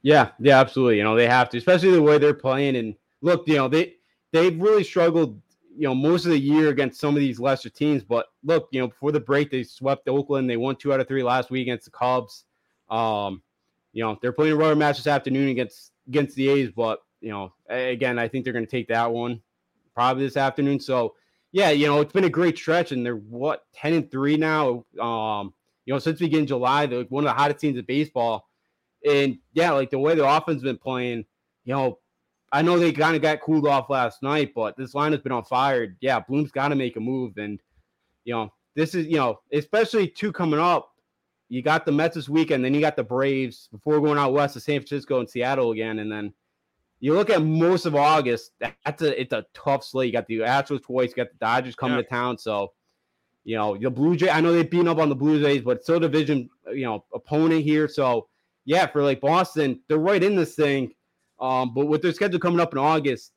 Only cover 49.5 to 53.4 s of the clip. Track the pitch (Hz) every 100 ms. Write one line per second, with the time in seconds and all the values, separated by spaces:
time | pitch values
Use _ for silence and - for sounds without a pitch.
49.5 | - - 139 - 131 127 117 - 113 113
50.5 | 135 135 139 - 127 123 123 123 _ 110
51.5 | 123 127 113 131 135 - 123 123 123 -
52.5 | 104 98 _ _ _ _ _ _ _